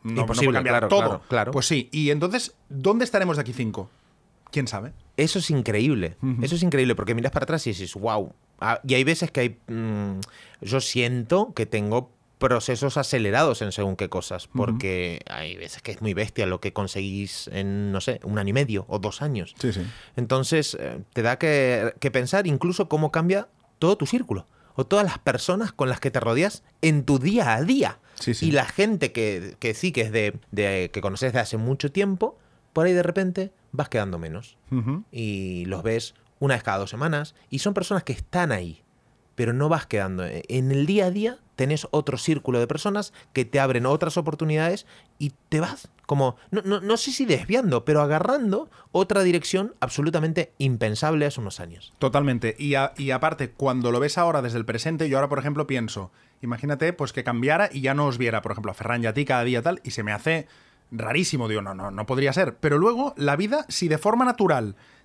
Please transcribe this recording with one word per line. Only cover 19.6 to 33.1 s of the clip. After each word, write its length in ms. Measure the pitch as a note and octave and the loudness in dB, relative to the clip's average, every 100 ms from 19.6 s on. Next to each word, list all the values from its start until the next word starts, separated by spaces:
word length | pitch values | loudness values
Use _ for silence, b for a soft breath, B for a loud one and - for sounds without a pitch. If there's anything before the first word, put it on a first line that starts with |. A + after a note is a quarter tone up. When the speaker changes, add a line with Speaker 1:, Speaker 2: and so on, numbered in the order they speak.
| B2+ | -2
Speaker 1:
sí. 80 | F#2 F#2 B B - | -2 -6 B B -6
Speaker 2:
Entonces, 580 | A#2 C3 C3 D#3+ D3 - | 0 0 2 0 0 -6
eh, 220 | C2 A#1+ - | -8 -10 -6
te 80 | - | -2
da 160 | A#2 B2+ | 0 2
que, 540 | D#3+ D3 B2+ A#2+ A2+ - | 2 4 4 2 0 -2
que 100 | C3+ | 0
pensar 360 | B2+ B2 G3 F#3 | 0 2 2 2
incluso 420 | C#3 F3 F3+ F3 | 2 0 0 0
cómo 240 | D#3 D3+ | 2 2
cambia 360 | D#3+ F3 G3 A3 _ _ _ | 2 2 2 -2 _ _ _
todo 200 | E3 G#3 | 2 4
tu 80 | C#3+ | 2
círculo, 400 | B3 - F#2+ - b b | 0 0 -4 -6 b b
o 120 | - C3 | -4 2
todas 180 | G3+ | 4
las 140 | G3 - | 2 0
personas 540 | - A#2+ - F#3+ A3 | 0 0 0 0 -2
con 180 | - C3 | -2 -2
las 100 | B2 | 0
que 100 | C3 | -2
te 80 | B2+ | 0
rodeas 440 | A#2+ A#2+ F#3+ - - _ | 0 2 0 -2 -16 _
en 240 | D#3+ D3+ | 2 4
tu 140 | C3+ C#3 | 4 2
día 360 | C#3+ A3+ C#3+ | 4 2 4
a 80 | A2+ | 2
día. 360 | E3+ C4+ - - b | 4 2 2 -2 b
Speaker 1:
Sí, 180 | b - | b -4
sí. 140 | A#2 D#3+ | 0 2
Speaker 2:
Y 20 | |
la 120 | C#3+ | 2
gente 480 | - - G#3 G3 - | 2 2 2 2 0
que, 440 | A#2 G#2+ F#2+ F#2 - | 0 -2 -2 -6 -6
que 160 | A#2 | -4
sí, 180 | G#2+ A2+ | -2 0
que 80 | A#2+ | 0
es 100 | A2 | 0
de, 280 | A2 G#2 - - | 2 0 -2 -6
de, 400 | G#2 G2+ F#2+ F2+ | 0 2 2 -2
que 80 | G2+ | -2
conoces 320 | F#2+ F#2 C3 | -4 -2 0
de 60 | A#2+ | 0
hace 180 | A2 A2 | -2 -2
mucho 340 | A#2 C3+ D3 | -2 -2 -2
tiempo, 460 | G3 G3+ F#3+ A#3 - b b b | 0 0 0 -2 -4 b b b
por 140 | D#3+ F3 | 2 4
ahí 80 | |
de 80 | F3+ | 4
repente 500 | F3 | 2